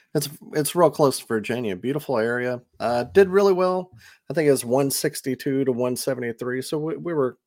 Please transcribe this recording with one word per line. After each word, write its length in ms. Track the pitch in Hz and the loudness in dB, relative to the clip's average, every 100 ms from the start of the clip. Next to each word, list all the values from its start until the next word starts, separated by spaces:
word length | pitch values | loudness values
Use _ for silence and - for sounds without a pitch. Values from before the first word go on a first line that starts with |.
| _ 151 | _ -4
it's, 140 | 143 - - | -4 -12 -6
it's 200 | 151 143 | -4 -2
real 160 | 175 160 | 4 4
close 300 | - 143 - | 6 2 2
to 60 | - | -4
Virginia. 500 | 113 98 156 113 92 | -4 -2 -4 -4 -4
Beautiful 420 | 120 143 143 120 | -4 -4 -2 -2
area. 440 | 113 120 123 123 _ - | 0 -2 -4 -6 _ -6
Uh, 240 | 110 120 | -2 -2
did 240 | 123 190 190 | 2 4 4
really 240 | 196 202 | 4 4
well. 400 | 180 185 185 180 - - _ - | 4 2 0 -4 -16 -20 _ -6
I 20 | |
think 140 | 160 147 | 0 4
it 40 | |
was 120 | 131 | 2
one 260 | 120 131 139 | 2 2 2
sixty-two 760 | - 151 - 135 127 143 135 131 | 0 -4 -4 -6 -4 -2 0 0
to 80 | |
one 240 | 120 123 123 | 0 -2 -2
seventy-three. 640 | - 123 120 113 123 127 | -4 -4 -4 -6 -6 -6
So 160 | 127 156 | -4 -4
we, 180 | 156 156 | -4 -6
we 180 | 165 | -4
were, 240 | 156 127 - | -2 -2 -4